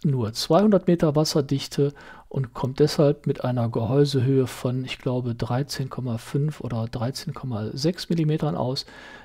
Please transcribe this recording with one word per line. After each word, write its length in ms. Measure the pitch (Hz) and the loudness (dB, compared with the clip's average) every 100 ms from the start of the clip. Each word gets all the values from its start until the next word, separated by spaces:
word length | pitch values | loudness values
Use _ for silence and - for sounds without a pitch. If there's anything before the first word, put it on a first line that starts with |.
nur 300 | 156 131 107 | 0 0 -2
zweihundert 560 | 117 - 160 214 190 180 | -4 2 4 6 4 4
Meter 260 | 170 160 | 4 4
Wasserdichte 800 | 147 156 160 139 139 - - 143 - - - - | 2 2 0 0 -2 -2 0 0 -2 -14 -20 -8
und 260 | - 123 | -6 -6
kommt 260 | - 127 139 | -4 -4 2
deshalb 480 | 147 - 147 143 - | 2 4 4 4 -2
mit 160 | 135 | -2
einer 240 | 127 123 117 | -2 0 0
Gehäusehöhe 800 | 120 117 139 143 135 127 135 123 | 0 2 4 4 4 2 2 2
von, 360 | - 127 131 | -2 -4 -4
ich 140 | 127 - | -6 -6
glaube, 380 | 135 127 123 117 | -2 -2 -2 -4
dreizehn 520 | 120 123 143 - 131 | -2 -2 -2 -4 -6
Komma 300 | - 127 113 | -6 -4 -6
fünf 420 | - 143 151 - | -4 -2 -2 -2
oder 280 | 123 120 113 | -4 -4 -4
dreizehn 440 | 120 120 - - | -4 -4 -4 -10
Komma 380 | - 131 110 107 | -8 -6 -4 -4
sechs 360 | 131 160 185 - | -2 -2 -2 -2
Millimetern 480 | 170 151 156 151 170 | 0 2 0 0 -2
aus, 300 | 127 135 - - - - | -2 -4 -8 -14 -20 -20